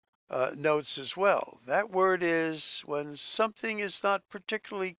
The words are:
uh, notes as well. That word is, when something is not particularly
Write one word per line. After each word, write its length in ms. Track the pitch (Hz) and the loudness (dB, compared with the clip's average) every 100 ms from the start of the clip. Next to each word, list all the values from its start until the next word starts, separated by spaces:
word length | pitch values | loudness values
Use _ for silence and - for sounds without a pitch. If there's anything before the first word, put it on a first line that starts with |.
| _ _ - | _ _ -8
uh, 220 | 131 131 143 | -2 -2 0
notes 420 | 151 151 143 - | 2 2 0 -4
as 180 | 131 175 | -4 0
well. 440 | 196 160 - - 123 | 4 4 0 -8 -2
That 240 | 165 214 | 0 0
word 320 | 185 190 185 | 2 4 4
is, 580 | 170 165 160 156 - - - | 4 2 2 -2 -2 -2 -2
when 300 | 147 147 147 | -4 -4 -4
something 640 | - - 220 - 226 214 | -2 0 0 -2 -6 -4
is 240 | 202 - | -4 0
not 240 | 202 196 _ | 0 0 _
particularly 680 | 202 - 214 - 202 185 | -14 -6 -6 -4 -4 -4